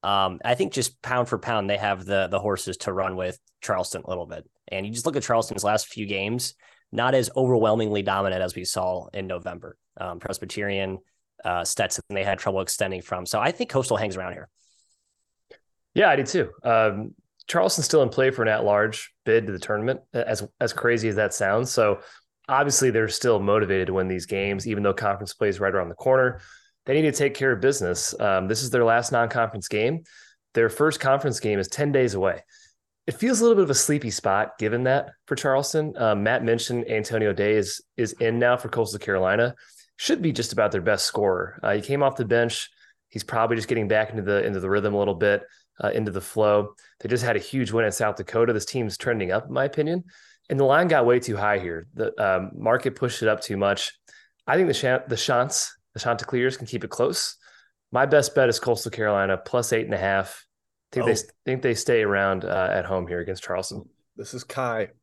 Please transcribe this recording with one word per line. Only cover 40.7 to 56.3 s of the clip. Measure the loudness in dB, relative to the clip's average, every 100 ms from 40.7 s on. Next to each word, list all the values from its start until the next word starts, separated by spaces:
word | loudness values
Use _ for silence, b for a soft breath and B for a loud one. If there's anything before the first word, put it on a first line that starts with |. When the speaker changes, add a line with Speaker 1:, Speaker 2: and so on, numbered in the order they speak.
Speaker 2:
their | 0
best | 0 0 0
scorer. | 0 0 0 -2 -4
Uh, | -2 -2
he |
came | -2 0
off | 0 0
the | 0
bench. | 2 2 -2 -10 b b b _
He's | -14
probably | -6 0 0 0
just | 0
getting | -2 2
back | 2 0
into | -4
the, | 0 0 0
into | -2
the | 0
rhythm | 0 2
a | 0
little | 0 2
bit, | 2 2 -2 b b _
uh, | -2
into | -2 -2
the | -6
flow. | -6 0 4 4 2 -8 b b
They | -4
just | -2
had | 0 -2
a |
huge | -2 -4 -2
win | 2 0
in |
South | 0 -2 -2
Dakota. | -4 0 2
This | 2 -2
team's | -4 -4 -4
trending | -4 -2 0
up, | -2 -2
in |
my | -2 -2
opinion. | 0 -2 -2 -6 b b b _
And | 2
the |
line | 4 6 4
got | 4 6
way | 4
too | 2 -2
high | 0 0
here. | -2 -8 -10
The, | -4 -4 0
um, | 2 2 0 -4
market | 0 2 0 -2
pushed | -4 0
it | 0
up | 0
too | -2 0
much. | 2 0 -2 -10 _ b b b 0
I | 2
think | 2
the |
Shan-, | 2 0 0 -2
the | -4
Chants, | 0 2 2 -2 -6 -8 _
the | -8
Chanticleers | -4 -4 -2